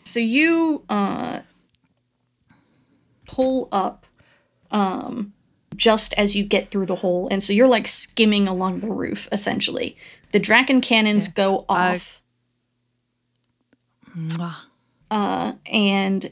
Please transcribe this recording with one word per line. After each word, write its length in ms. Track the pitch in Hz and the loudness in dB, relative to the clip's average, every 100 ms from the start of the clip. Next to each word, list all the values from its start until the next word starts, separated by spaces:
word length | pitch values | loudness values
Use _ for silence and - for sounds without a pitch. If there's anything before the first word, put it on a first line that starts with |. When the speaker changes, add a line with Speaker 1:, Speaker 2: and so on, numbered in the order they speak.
Speaker 1:
So 160 | - 233 | -6 -2
you, 640 | 226 254 330 330 320 294 - | 0 2 2 2 0 -2 -4
uh, 520 | 208 196 185 - - - _ _ _ _ _ _ _ _ _ _ _ _ _ _ _ _ _ - | -2 -2 -4 -6 -10 -14 _ _ _ _ _ _ _ _ _ _ _ _ _ _ _ _ _ -8
pull 420 | - 262 262 - | -2 0 -2 -2
up, 360 | 196 190 - _ _ _ _ _ _ _ | -2 -2 -6 _ _ _ _ _ _ _
um, 600 | 214 190 185 - - 202 - _ _ _ - | -2 0 -2 -8 -8 -10 -14 _ _ _ 2
just 360 | 233 220 - - | 4 4 4 0
as 160 | 202 | 0
you 80 | 202 | 0
get 260 | 202 202 196 | 0 -2 0
through 180 | 196 185 | -4 -4
the 100 | 180 | -2
hole, 320 | 185 180 185 | -2 -2 -2
and 140 | 196 | 0
so 80 | - | 2
you're, 160 | 202 262 | 4 6
like, 180 | 226 - | 4 2
skimming 640 | - - - 220 208 196 | -2 0 2 4 4 0
along 320 | 185 185 180 | 0 -4 -4
the 100 | 208 | -6
roof, 380 | 190 - 202 - | -6 -6 -6 -4
essentially. 680 | 208 - - - - - - - - _ | -2 0 0 -2 -4 -8 -10 -20 -20 _
The 80 | 208 | 0
Draken 400 | 185 226 262 262 | 4 4 4 2
cannons 480 | 247 226 214 208 202 | 2 2 2 2 0
Speaker 2:
Yeah. 40 | - | 0
Speaker 1:
go 280 | 196 196 - | 0 0 -2
Speaker 2:
I 260 | 185 180 | 0 0
Speaker 1:
off. 280 | 180 - - _ _ _ _ _ _ _ _ _ _ _ _ _ _ _ _ _ _ _ 170 | -2 -6 -12 _ _ _ _ _ _ _ _ _ _ _ _ _ _ _ _ _ _ _ -12
Speaker 2:
Mwah. 380 | 160 165 170 160 - _ _ _ - | -8 -8 -8 -12 -20 _ _ _ -6
Speaker 1:
Uh, 400 | 214 196 185 - - - | -2 -2 -2 -4 -8 -4
and 560 | 226 202 196 190 190 - | 0 2 2 0 -2 -4